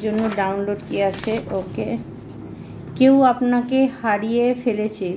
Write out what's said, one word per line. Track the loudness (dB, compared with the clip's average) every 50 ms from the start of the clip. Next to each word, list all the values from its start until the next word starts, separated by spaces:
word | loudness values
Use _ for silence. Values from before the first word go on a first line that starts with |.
| -2
জন্য | -2 0 0 0 0 0 0
ডাউনলোড | 0 0 0 -2 -2 -2 -4 -4 -6 -4
কী | -2 0 0 0
আছে। | 0 -2 -4 -4 -4 -4 -4 -4 -4 -6
ওকে, | -6 -6 -6 -6 -4 -4 -4 -6 -6 -10 -14 -14 -16 -16 -16 -14 -14 -14 -14 -14 -14 -14 -16 -14 -14 -8 0 4
কেউ | 6 8 8 8 8 6 4
আপনাকে | 4 2 2 2 2 0 2 2 2 2 2 0 -2
হারিয়ে | -2 0 0 0 0 0 2 2 2 2 2 0 0
ফেলেছে | -2 0 0 -2 -4 -4 -4 -4 -4 -4